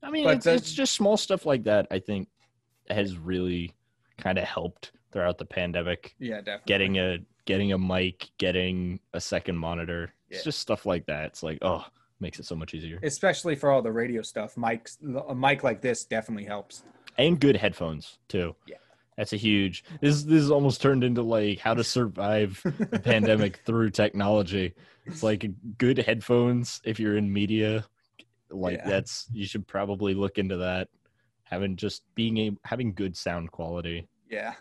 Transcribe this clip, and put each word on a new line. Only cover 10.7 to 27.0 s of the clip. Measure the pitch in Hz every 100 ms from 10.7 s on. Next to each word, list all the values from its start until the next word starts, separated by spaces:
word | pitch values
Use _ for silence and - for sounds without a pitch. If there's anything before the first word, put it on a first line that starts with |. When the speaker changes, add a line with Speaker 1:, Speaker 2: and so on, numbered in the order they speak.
| 110 104
Speaker 1:
like | 87 85
that. | 76 76
It's | -
like, | 80 78
oh, | 92 82 - _ _ _
makes | 85 -
it | -
so | 82
much | 80
easier. | 80 80 85
Speaker 2:
Especially | 147 143 196 165 175 143
for | 147
all | 135
the | 117
radio | 113 120 117
stuff. | 107 - 107 -
Mics, | 120 117 - - 151 127 143
a | 127
mic | 139 139
like | 139 107
this | 127 117 -
definitely | 113 110 110 101
helps. | 104 - - - _ - -
Speaker 1:
And | 143 170
good | 139 107
headphones, | 104 90 85 78 - - _
too. | 101 85 - -
Speaker 2:
Yeah. | - _ _ _ -
Speaker 1:
That's | 104
a | 107
huge, | 110 104 98 90 - 156
this, | 143 147
this | 147 160
has | 143
almost | 147 143 120
turned | 139 135
into, | 123 120
like, | 117 113 104 98
how | -
to | 113
survive | 117 - 120 - 101 107 104 95
Speaker 2:
<laughs> | - 147 202
Speaker 1:
the | 110
pandemic | 110 113 110 107 104 - -
through | 117 110
technology. | 95 107 98 101 107 92 101 92 - - _ -
It's | 165
like | 110 107 107 95 117 107
good | 123 131
headphones | 110 117 - 120 120 123 120 -
if | -
you're | 110